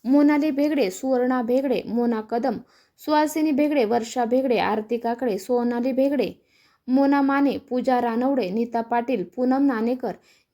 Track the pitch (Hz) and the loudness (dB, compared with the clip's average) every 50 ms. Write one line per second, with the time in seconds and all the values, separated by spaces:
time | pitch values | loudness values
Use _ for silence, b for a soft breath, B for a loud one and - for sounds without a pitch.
0 | b 226 262 285 294 294 302 294 294 311 269 277 285 302 311 285 226 180 185 - | b 2 4 4 6 4 4 4 2 0 0 0 0 0 2 0 0 -2 -2 -4
1 | - 262 262 247 247 254 254 254 240 226 247 269 269 277 240 185 - - 208 233 | -2 0 0 2 2 0 0 0 0 0 0 0 2 0 -2 -2 -4 -4 -2 0
2 | 240 240 233 220 220 - 226 233 233 262 214 180 - b b b b b b _ | 0 0 0 -2 -4 -4 -4 -2 -2 -2 -4 -4 -8 b b b b b b _
3 | - 302 302 302 302 294 - 320 311 311 285 254 294 294 302 285 226 202 233 233 | -4 0 2 2 2 2 0 0 0 0 2 2 0 2 2 0 0 2 0 -2
4 | 226 233 - 254 240 226 247 262 262 262 233 190 175 190 208 214 214 214 240 226 | -2 -4 -4 -4 -2 0 0 0 2 2 0 0 0 0 -2 -4 -4 -4 -6 -4
5 | 226 233 240 240 269 240 196 196 - - 247 240 240 240 240 240 240 269 247 254 | -4 -4 -4 -2 -2 -2 -4 -4 -4 -2 -2 0 0 -2 -2 -2 -2 -2 0 2
6 | 269 277 294 262 208 175 - _ b b b b b b b b b - 254 269 | 0 2 2 0 -2 -4 -6 _ b b b b b b b b b 0 2 4
7 | 277 277 285 285 277 269 277 285 285 269 208 - - - 247 254 247 262 254 247 | 4 4 4 2 2 2 2 2 2 0 0 -2 -6 -4 -4 -2 0 0 0 2
8 | 247 233 220 240 247 269 277 254 208 180 190 226 233 233 233 233 226 233 240 233 | 0 0 -2 0 0 0 0 0 -2 -2 -2 -2 -4 -2 -2 -6 -4 -2 -2 -2
9 | 233 240 262 202 180 175 - 247 254 254 262 269 285 277 254 220 226 233 254 - | -2 -2 -2 -4 -4 -6 -4 -2 0 0 2 2 2 2 0 0 -2 -2 -2 -4
10 | - 208 175 - b b b b b b | -6 -8 -10 -10 b b b b b b